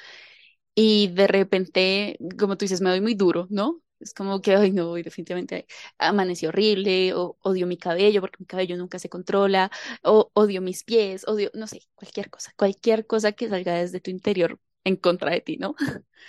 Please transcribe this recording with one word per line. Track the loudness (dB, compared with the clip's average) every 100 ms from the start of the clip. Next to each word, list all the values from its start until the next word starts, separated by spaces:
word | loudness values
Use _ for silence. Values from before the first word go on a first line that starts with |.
| -20 -20 -20 -20 _ _ _
y | 2 4 4 2
de | 2 4
repente, | 4 2 0 0 0 2 0 -4 -8 -12 -4
como | -2 -2
tú |
dices, | -2 0
me | 0
doy | 0
muy | 0
duro, | 2 2 2 -4
¿no? | -4 -4 -4 _ _
Es | -20
como | -10 -6 -4
que, | 2 4
"Ay, | 4
no, | 2 -2
hoy | -6
definitivamente | -10 -12 -10 -8 -8 -10 -12 -20 -16 -2
amanecí | 0 2 0 -2 -4
horrible, | 2 2 2 0 0 0
o | -2 -6 -4
odio | -2 -2 -2
mi | -4
cabello | -4 2 4 4
porque | -2 -12
mi | -10
cabello | -6 -4 -4
nunca | -8 -12
se | -12
controla, | -12 -2 2 4 4 2 -2 -14 -4
o | 4 6 6
odio | 4 2 2
mis | -6 -8
pies, | 0 0 2 -4 -4
odio", | -4 -4
no | -6 -14
sé, | -16 _ _
cualquier | -14 -12 -12
cosa, | -12 -14 0
cualquier | 0 0 0 0 0
cosa | 0 0
que | -2 -4
salga | -4 -2 -2
desde | -4 -6
tu | -10
interior | -6 -2 0 0 -2 _ _
en | -2 0
contra | 0 0 -2
de | -4
ti, | -4 -8
¿no? | -6 -4
<laughs> | -6 -6 _ _